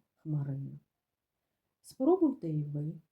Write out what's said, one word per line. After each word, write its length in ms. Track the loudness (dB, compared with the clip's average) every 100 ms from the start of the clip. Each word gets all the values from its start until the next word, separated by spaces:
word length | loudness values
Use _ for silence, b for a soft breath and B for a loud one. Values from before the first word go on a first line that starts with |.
| _ _
хмарина. 560 | -4 -2 -2 -4 -8 -12 _ _ _ _ _ _ _ _ _ _
Спробуйте 680 | -20 0 4 6 4 2 -2
і 140 | -2
ви. 300 | -2 -4 -6 -8 -16